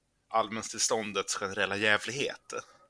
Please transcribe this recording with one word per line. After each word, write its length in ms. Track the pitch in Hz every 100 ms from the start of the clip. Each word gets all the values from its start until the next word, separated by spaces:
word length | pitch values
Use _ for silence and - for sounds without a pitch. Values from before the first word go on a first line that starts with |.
| _ _ _
allmänstillståndets 1080 | 113 107 110 - 110 - 117 104 98 95 -
generella 400 | 101 98 95 98
jävlighet. 760 | 107 104 - 135 110 - - 117 - - _